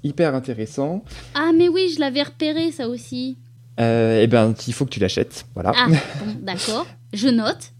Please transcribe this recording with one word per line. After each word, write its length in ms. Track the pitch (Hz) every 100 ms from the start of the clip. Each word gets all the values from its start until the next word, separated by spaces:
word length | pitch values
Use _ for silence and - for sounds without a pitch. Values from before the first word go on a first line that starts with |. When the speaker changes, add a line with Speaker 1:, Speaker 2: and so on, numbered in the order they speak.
Speaker 1:
hyper 320 | 143 139 165
intéressant. 720 | 131 131 113 110 - 143 185 - - - 285
Speaker 2:
Ah 160 | 330 330
mais 120 | 349
oui, 240 | 349 370
je 60 | 302
l'avais 240 | 277 262
repéré 480 | 285 - 311 311 330
ça 160 | 311 240
aussi. 480 | 240 - 247 262 254 - - - -
Speaker 1:
Euh, 400 | 117 117 113 110
eh 40 | 113
ben, 280 | 117 110 110 -
il 80 |
faut 100 | -
que 60 | 131
tu 100 | -
l'achètes, 460 | 98 - - - -
voilà. 180 | - 90
Speaker 2:
Ah, 120 | 240 247
bon, 60 | 156 - 143 208 214
d'accord, 440 | 190 185 - 226 359 - -
je 140 | 208 262
note. 440 | 233 220 359 - -